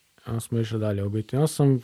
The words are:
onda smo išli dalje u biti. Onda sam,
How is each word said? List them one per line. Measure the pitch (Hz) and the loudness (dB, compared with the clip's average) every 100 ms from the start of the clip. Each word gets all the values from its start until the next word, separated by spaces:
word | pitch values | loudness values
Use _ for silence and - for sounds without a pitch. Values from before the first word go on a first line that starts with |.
| _ _ - | _ _ -6
onda | 113 | -6
smo | - 117 | -2 -2
išli | 110 110 | -2 -2
dalje | 107 101 | -2 -2
u | 101 | -2
biti. | 107 107 127 | -4 -2 0
Onda | 156 | 0
sam, | - 143 127 | 4 4 4